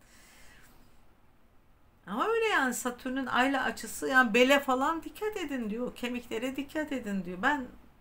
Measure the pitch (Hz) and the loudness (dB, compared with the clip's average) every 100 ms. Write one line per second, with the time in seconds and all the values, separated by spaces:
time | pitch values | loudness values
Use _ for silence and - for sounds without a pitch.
0 | - - - - - - - - - - | -20 -20 -20 -20 -20 -20 -20 -20 -20 -20
1 | - - - - - - - - - _ | -20 -20 -20 -20 -20 -20 -20 -20 -20 _
2 | - 214 381 453 440 349 254 - 247 240 | -8 -2 0 2 2 2 2 0 -4 -6
3 | 262 262 262 240 269 269 233 - 226 - | -4 -4 0 2 2 2 -2 -4 -8 -6
4 | 294 262 247 233 254 277 277 254 285 320 | 2 4 6 6 8 6 4 2 2 0
5 | 311 - 427 415 302 269 220 220 247 - | -6 -6 -4 -4 -4 -4 -4 -4 -6 -6
6 | 240 240 - 220 262 262 277 311 302 262 | -6 -6 -6 -6 -4 -6 -6 -4 -4 -4
7 | 214 196 175 180 247 294 247 - - - | -4 -4 -4 -2 0 0 -2 -12 -20 -20